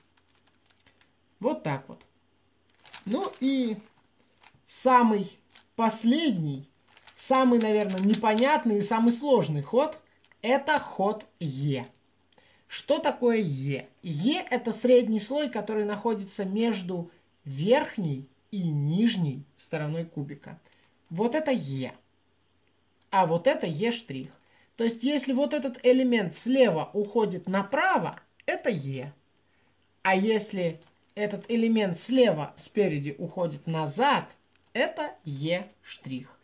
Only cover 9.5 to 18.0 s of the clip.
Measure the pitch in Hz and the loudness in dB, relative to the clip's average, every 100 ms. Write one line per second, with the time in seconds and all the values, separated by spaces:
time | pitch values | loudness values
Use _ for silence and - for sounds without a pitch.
9.5 | 147 139 240 302 - _ _ _ _ 220 | -2 0 0 0 -4 _ _ _ _ -2
10.5 | 269 277 196 - - 190 214 - _ 160 | 0 2 0 -2 -2 -2 -2 -8 _ -8
11.5 | 131 147 131 127 _ _ _ _ _ _ | -4 -2 -2 -6 _ _ _ _ _ _
12.5 | _ _ - - 294 311 - 240 226 185 | _ _ -16 -2 0 0 0 2 2 0
13.5 | 135 139 135 - _ 180 147 208 359 359 | -4 -4 -4 -8 _ -8 -2 0 0 -2
14.5 | 247 240 214 247 247 220 220 - 285 294 | -4 -2 -2 6 6 6 -2 -2 -2 -2
15.5 | 214 208 214 208 202 233 208 190 - 190 | -4 -4 -4 -2 -2 -2 -4 -6 -8 -4
16.5 | 202 233 196 180 180 170 - _ _ 147 | 0 0 -2 -4 -6 -8 -14 _ _ -12
17.5 | 135 185 269 294 - | -4 2 2 2 -4